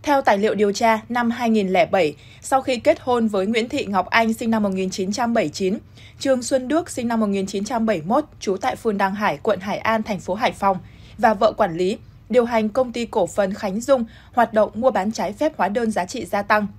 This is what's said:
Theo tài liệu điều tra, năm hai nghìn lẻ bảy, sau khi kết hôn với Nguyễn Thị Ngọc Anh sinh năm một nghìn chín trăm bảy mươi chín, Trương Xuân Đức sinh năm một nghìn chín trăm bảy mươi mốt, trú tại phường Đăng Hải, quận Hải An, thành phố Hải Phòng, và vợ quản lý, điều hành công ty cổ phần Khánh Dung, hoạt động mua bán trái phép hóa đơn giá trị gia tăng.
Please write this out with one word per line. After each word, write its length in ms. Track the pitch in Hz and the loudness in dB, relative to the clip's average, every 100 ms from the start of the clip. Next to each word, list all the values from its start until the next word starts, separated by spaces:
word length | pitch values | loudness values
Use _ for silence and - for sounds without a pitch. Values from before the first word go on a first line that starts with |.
Theo 180 | - 277 | 2 2
tài 160 | 262 208 | 4 2
liệu 180 | 208 196 | 2 2
điều 160 | 208 | 0
tra, 300 | 202 233 220 - | 2 2 2 0
năm 220 | 240 240 | -2 -2
hai 180 | 233 240 | 0 2
nghìn 200 | 220 190 | 2 2
lẻ 160 | 185 160 | 2 2
bảy, 300 | 196 160 147 - - | 2 0 -2 -18 -20
sau 200 | - 269 | 0 0
khi 160 | 269 247 | 2 0
kết 200 | 269 330 | 2 0
hôn 260 | - 247 226 | 2 0 2
với 200 | 202 190 | 0 0
Nguyễn 220 | 233 226 | 0 -2
Thị 160 | 294 208 | -4 -2
Ngọc 240 | 196 185 | -2 2
Anh 240 | 226 226 | 2 2
sinh 180 | 220 233 | 0 0
năm 120 | 226 | 0
một 60 | 208 | 0
nghìn 200 | 190 190 | -2 -4
chín 220 | 185 190 | -4 -4
trăm 220 | 208 233 | -2 0
bảy 100 | 233 | 0
mươi 80 | 165 | 0
chín, 240 | - 190 220 - - - - | -2 -4 -4 -8 -20 -20 -8
Trương 240 | 269 262 | 0 0
Xuân 240 | 240 269 254 | 0 -2 0
Đức 220 | 311 349 | -2 -2
sinh 180 | - 233 | -6 -2
năm 120 | 226 | 0
một 80 | 214 | 0
nghìn 200 | 196 190 | 0 -2
chín 160 | 202 | -4
trăm 220 | 202 247 220 | -4 -2 0
bảy 120 | 196 | -2
mươi 80 | 156 | 0
mốt, 180 | 247 302 - | 0 0 -8
trú 180 | - 190 | -4 -2
tại 180 | - - | -4 -4
phường 220 | 233 202 | -2 0
Đăng 180 | 196 202 | 0 0
Hải, 220 | 208 147 | -2 -2
quận 220 | - 196 | -2 -2
Hải 180 | 190 185 | -2 -4
An, 260 | - 226 | -2 -2
thành 160 | 220 196 | -2 -6
phố 140 | - | -4
Hải 180 | 185 233 | -2 -2
Phòng, 260 | - 196 185 - - - - | 0 0 0 -6 -20 -20 0
và 160 | 214 | 2
vợ 180 | 208 220 | 4 2
quản 260 | - 208 165 | 2 0 2
lý, 200 | 180 226 - - - | -2 -2 -10 -20 0
điều 160 | 226 233 | 2 2
hành 240 | 233 214 | 0 0
công 220 | 208 254 | 0 -2
ty 140 | 240 233 | -2 -2
cổ 220 | 226 170 | 0 0
phần 260 | - 196 | 0 -2
Khánh 280 | 208 208 190 | -2 -4 -6
Dung, 240 | 240 269 226 - - | 0 0 0 -8 -6
hoạt 200 | - 226 | 0 2
động 180 | 220 208 | 2 0
mua 180 | 208 262 | 2 0
bán 200 | 214 196 | 0 -2
trái 220 | 226 180 | -2 -6
phép 240 | 202 302 302 | -2 -4 0
hóa 100 | 190 | -2
đơn 220 | 208 233 | 0 -2
giá 140 | 202 180 | -2 -4
trị 200 | 254 - | -8 -4
gia 160 | 202 | -4
tăng. 260 | 202 214 202 | 2 0 0